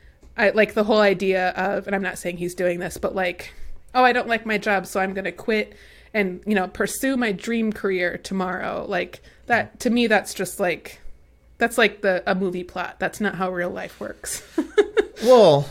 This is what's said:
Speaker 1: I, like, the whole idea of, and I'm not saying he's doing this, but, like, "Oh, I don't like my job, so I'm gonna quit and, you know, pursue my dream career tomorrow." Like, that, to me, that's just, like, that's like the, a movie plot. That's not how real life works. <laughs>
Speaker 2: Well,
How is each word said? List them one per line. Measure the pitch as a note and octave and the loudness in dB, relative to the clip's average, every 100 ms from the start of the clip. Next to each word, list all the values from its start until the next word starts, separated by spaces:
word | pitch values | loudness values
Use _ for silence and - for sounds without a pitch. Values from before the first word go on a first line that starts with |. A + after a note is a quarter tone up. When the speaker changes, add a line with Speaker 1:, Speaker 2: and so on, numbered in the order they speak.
| - _ - - | -20 _ -14 0
Speaker 1:
I, | G3+ | 2
like, | G#3 G#3 | 4 2
the | A3+ | 2
whole | G#3 G#3+ | 2 4
idea | G3+ F#3+ F#3+ F#3 F#3 | 4 4 0 0 0
of, | - F#3+ G3 G3+ | -2 -2 -4 -4
and | G3+ | -4
I'm | |
not | F#3 - | -4 -6
saying | F3+ F3+ | -8 -6
he's | F3 | -6
doing | - F3+ F3 | -2 -2 -2
this, | E3+ - | -6 -6
but, | G3 | -4
like, | F#3+ F3+ - - - - - - | -2 -2 -4 -12 -12 -10 -10 -4
"Oh, | B3+ | 2
I | B3+ | 4
don't | A#3+ A3 | 4 0
like | A3+ A3 | -2 -2
my | G#3 | -2
job, | G#3+ G3 F#3 | 0 0 0
so | G3+ | -2
I'm | F#3+ | -2
gonna | F#3+ F#3+ | -4 -8
quit | F3 - A3 G#3 - - - - | -6 -2 -2 -4 -10 -20 -20 -6
and, | A3 G3 F3+ G#3 | -2 -2 -2 -2
you | |
know, | G#3 F#3 | 0 0
pursue | - G3+ - C4 C4+ | -2 -4 -2 -2 0
my | A#3 | -2
dream | F#3+ - A#3 A3 | -2 -4 -2 -2
career | G#3+ G3+ F#3+ F3 F3+ | -2 -2 -2 -2 -4
tomorrow." | - F#3+ F#3 F3+ - - - | -6 -4 -4 -4 -6 -6 -4
Like, | F#3 F3 - - - - | -4 -4 -10 -20 -18 -2
that, | A#3 - - | -2 -2 -4
to | B3 | 0
me, | A#3+ A#3 | 2 4
that's | G#3 G#3 | 2 0
just, | - F#3 - | -6 -8 -2
like, | F#3+ D#3 - - - - - _ _ - | -2 -2 -8 -16 -16 -16 -20 _ _ -4
that's | A#3 A#3+ | -2 2
like | G#3+ G#3 | 2 2
the, | G3+ F3+ | -2 0
a | - F#3+ | -2 -2
movie | F#3+ F3+ | -2 -4
plot. | F3+ F#3 F3 - | -8 -8 -8 -6
That's | F#3 - | -6 -2
not | G3+ E3+ | -4 -2
how | F#3 | -4
real | F3+ F3+ | -2 -4
life | G3 F3+ - | -6 -12 -12
works. | G#3 - - - - - | -14 -12 -10 -10 -6 -4
<laughs> | E4 - G#4 A#3+ - - | 0 0 2 0 -2 0
Speaker 2:
Well, | A3 B3+ F#3+ C#3+ C#3 | 8 10 10 8 4